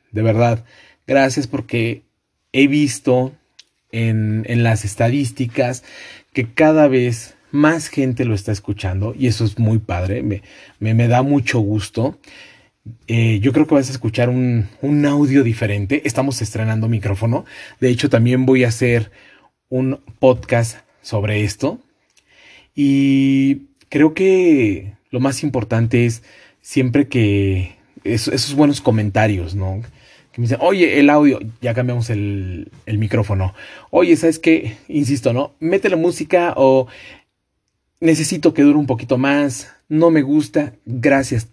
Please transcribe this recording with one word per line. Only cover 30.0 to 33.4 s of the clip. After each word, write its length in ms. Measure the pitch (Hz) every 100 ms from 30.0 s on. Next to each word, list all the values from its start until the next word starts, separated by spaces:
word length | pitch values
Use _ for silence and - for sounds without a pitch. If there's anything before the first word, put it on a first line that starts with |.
| _ _ _
Que 80 | -
me 60 | 120
dicen, 120 | 135
"Oye, 380 | 208 202 165 127
el 100 | 143
audio", 280 | 147 147 127 113 -
ya 140 | 120
cambiamos 360 | 117 123 120 113
el, 600 | 107 101 101 92 87 - - -
el 120 | 107
micrófono. 560 | 107 113 101 98